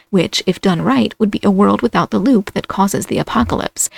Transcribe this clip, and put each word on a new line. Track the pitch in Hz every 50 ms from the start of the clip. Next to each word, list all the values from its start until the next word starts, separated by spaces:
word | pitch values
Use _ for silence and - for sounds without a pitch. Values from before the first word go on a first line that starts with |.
| _ _
which, | - 185 - - - - -
if | 196 180 -
done | - 196 175 165 160
right, | 160 170 - 214 - - -
would | 214 196
be | - - -
a | 208
world | 190 190 202 196 208 208
without | - 233 - 175 165 -
the | - 202
loop | 185 269 262 190 208 - -
that | 196 -
causes | - - - 196 202 - - -
the | - -
apocalypse. | - - - - - 233 - - - - - - - - - -